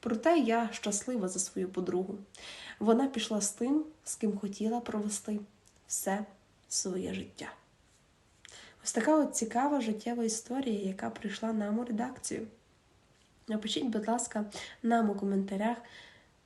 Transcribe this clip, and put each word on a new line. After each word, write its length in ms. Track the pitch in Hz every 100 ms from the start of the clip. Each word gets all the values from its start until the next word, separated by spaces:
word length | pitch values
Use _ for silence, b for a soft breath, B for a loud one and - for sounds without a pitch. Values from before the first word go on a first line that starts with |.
Проте 380 | - 220 320 339
я 300 | 226 226 233
щаслива 560 | - 214 202 - 254 185
за 100 | 185
свою 300 | - - 185
подругу. 460 | - 175 180 190 - - - B B B B
Вона 280 | 214 226 269
пішла 340 | 247 - 214
з 120 | 196
тим, 320 | - 240 294 311 -
з 100 | -
ким 240 | - 214 202
хотіла 420 | 202 196 214 240
провести 600 | 240 214 208 - - 208 208 _ - _ _
все 380 | - - 196 208 - _ _ _
своє 460 | - 196 180 180
життя. 380 | 190 - - - - _ _ _ _ _ _ _ _ - B B B
Ось 80 | -
така 240 | - 302 311
от 200 | 277 -
цікава 440 | 220 233 277 285
життєва 440 | 226 208 - 240
історія, 560 | 226 220 - 254 269 208
яка 300 | 190 190 226
прийшла 420 | 220 214 - 226
нам 260 | 220 202 214
у 60 |
редакцію. 600 | 240 208 247 262 - - 226 - _ _ _ _ _ _ _ _ -
Напишіть, 380 | 214 220 - 277
будь 220 | 220 214
ласка, 360 | 240 - 214 208 B B B
нам 280 | 226 233 220
у 40 |
коментарях, 640 | 196 196 196 196 196 214 240 B B B B B _